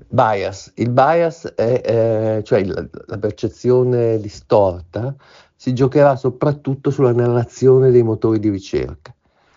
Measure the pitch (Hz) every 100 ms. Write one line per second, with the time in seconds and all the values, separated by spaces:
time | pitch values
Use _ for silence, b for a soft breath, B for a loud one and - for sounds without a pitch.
0 | - 120 113 104 92 95 - - 113 120
1 | 139 170 165 151 - - 113 123 - 113
2 | 113 110 110 110 104 113 98 92 - -
3 | - 104 107 - 113 - 120 123 123 123
4 | 117 113 104 - - 110 98 87 85 101
5 | 131 139 b b b _ - 123 131 147
6 | 143 127 131 127 151 147 - 135 143 139
7 | 127 120 120 120 117 - 127 131 131 123
8 | 113 107 113 110 104 98 - 69 64 82
9 | - - b b b